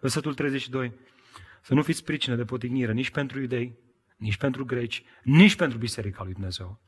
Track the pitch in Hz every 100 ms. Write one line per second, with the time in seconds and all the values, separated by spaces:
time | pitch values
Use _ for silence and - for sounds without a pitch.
0 | 131 151 147 135 143 135 120 131 123 -
1 | - _ - - - - - 131 151 160
2 | - 151 - 120 113 127 120 131 120 110
3 | 131 - 139 131 127 123 123 113 _ _
4 | _ _ 110 101 139 131 127 123 120 -
5 | - - - 147 202 - 165 113 113 -
6 | 101 95 95 95 95 90 92 104